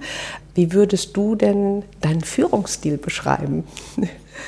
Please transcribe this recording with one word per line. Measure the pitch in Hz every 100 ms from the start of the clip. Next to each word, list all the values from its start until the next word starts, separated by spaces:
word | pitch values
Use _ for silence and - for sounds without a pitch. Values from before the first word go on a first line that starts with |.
| - - - - -
Wie | - 170
würdest | 190 202 196 - 202
du | 208
denn | 214 208 202 196 202 - -
deinen | 156 160
Führungsstil | 156 - 339 214 185 - 151 147
beschreiben? | - - - - 143 156 - - - -
<laughs> | 180 - - -